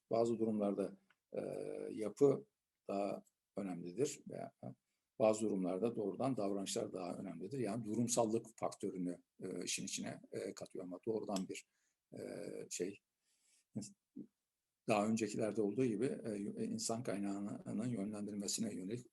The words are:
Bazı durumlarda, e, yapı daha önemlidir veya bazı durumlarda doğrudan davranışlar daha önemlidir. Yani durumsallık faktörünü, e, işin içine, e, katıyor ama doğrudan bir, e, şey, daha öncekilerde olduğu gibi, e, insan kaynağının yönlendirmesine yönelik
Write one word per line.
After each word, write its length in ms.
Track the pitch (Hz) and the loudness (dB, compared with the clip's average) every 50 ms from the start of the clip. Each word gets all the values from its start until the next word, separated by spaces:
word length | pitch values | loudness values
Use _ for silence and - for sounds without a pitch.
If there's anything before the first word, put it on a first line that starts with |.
| _ - | _ 0
Bazı 280 | - 113 117 117 117 107 | 4 4 6 4 4 2
durumlarda, 580 | 113 113 110 104 101 101 101 101 98 90 - - _ _ _ _ _ _ 104 | 2 2 2 2 2 2 2 2 0 -2 -2 -10 _ _ _ _ _ _ -6
e, 80 | 104 101 95 98 98 98 98 101 101 101 101 | -4 -4 -4 -4 -4 -6 -6 -6 -6 -6 -6
yapı 540 | 104 107 107 101 104 - 143 139 127 - - _ _ _ _ _ _ _ _ - | -4 -4 -4 -2 2 6 6 6 6 6 0 _ _ _ _ _ _ _ _ -2
daha 360 | 101 98 101 98 - - - _ _ _ _ _ - 101 | 0 0 0 0 -2 -4 -8 _ _ _ _ _ -8 -6
önemlidir 640 | 101 95 90 85 85 87 87 104 139 151 - - - - | -4 -4 -4 -6 -6 -8 -2 0 0 0 0 -6 -10 -12
veya 240 | 87 87 - - - - - 127 131 _ _ _ _ _ _ _ _ - | -10 -8 -10 -10 -12 -12 -14 -14 -14 _ _ _ _ _ _ _ _ 4
bazı 220 | 110 110 110 107 | 6 6 6 6
durumlarda 540 | 113 104 104 95 92 87 92 92 104 117 113 | 2 0 2 2 2 2 0 2 0 0 0
doğrudan 420 | - 107 98 90 - 117 135 131 107 | 0 -2 -2 -2 0 0 0 2 2
davranışlar 560 | 101 98 101 98 98 98 - 117 113 - - | 0 0 0 0 -2 -2 -2 -2 -2 -2 -4
daha 220 | 95 90 90 - | -6 -4 -4 -6
önemlidir. 440 | - 101 95 82 82 90 98 127 139 | -6 -6 -8 -8 -8 -8 -6 -4 -2
Yani 260 | 120 98 101 123 110 | -2 0 -2 -2 -2
durumsallık 600 | 104 107 113 120 113 - 127 117 107 110 113 - - - | -2 0 2 2 4 6 4 4 6 4 2 0 -2 -8
faktörünü, 600 | - - 85 - - - 98 92 92 90 90 87 - _ _ _ - - | -2 -2 -2 -2 -2 -4 -4 -2 0 -2 -2 -2 -4 _ _ _ -10 -8
e, 200 | 92 - 87 92 | -6 -4 -4 -2
işin 220 | - - - - | -2 -2 -2 -2
içine, 360 | 196 - - - - - - - - | -4 -4 -4 -4 -4 -6 -8 -10 -8
e, 220 | - 113 104 101 98 | -6 -4 -4 -4 -6
katıyor 320 | - 95 - - 92 92 | -8 -10 -10 -10 -10 -8
ama 140 | 90 87 90 - | -8 -8 -6 -2
doğrudan 420 | 117 110 107 104 104 104 95 95 - | -2 -2 0 0 0 -2 -2 -2 -2
bir, 180 | - - - _ _ _ _ _ _ _ _ _ - | -6 -10 -12 _ _ _ _ _ _ _ _ _ -12
e, 60 | - 104 101 98 95 95 98 101 104 107 - | -10 -8 -8 -8 -8 -8 -8 -8 -8 -8 -8
şey, 300 | - - 90 95 101 - _ _ _ _ _ _ _ _ _ _ _ _ _ _ - - - - - _ _ _ - - - - _ _ _ _ _ _ _ _ _ _ - - | -4 -2 -2 -2 -4 -8 _ _ _ _ _ _ _ _ _ _ _ _ _ _ -10 -8 -8 -10 -12 _ _ _ -14 -14 -14 -14 _ _ _ _ _ _ _ _ _ _ 2 4
daha 200 | 113 104 104 110 | 6 6 6 6
öncekilerde 540 | 113 110 110 101 - - 117 107 104 110 | 4 4 4 2 2 2 0 2 4 4
olduğu 240 | 107 101 101 117 135 | 2 2 4 4 4
gibi, 200 | 123 107 98 120 | 4 4 4 2
e, 600 | 143 - - - 117 104 101 101 104 101 117 113 | 2 0 0 -4 -4 -2 -2 -2 -4 -2 -2 -2
insan 380 | - 113 113 - - 113 117 127 | -2 -2 -2 0 0 -2 0 0
kaynağının 840 | 117 104 101 101 101 98 101 101 101 - - - 120 113 104 113 127 | -2 -2 0 0 -2 -2 -2 -4 -4 -6 -6 -6 -4 -2 -2 0 0
yönlendirmesine 840 | 120 104 98 107 107 104 104 104 104 104 101 - - - 113 104 101 | 0 0 -2 -2 -2 -4 -4 -4 -4 -4 -2 -2 0 0 0 -2 -2
yönelik 320 | 90 92 92 113 127 - - | -4 -4 -4 -4 -6 -8 -10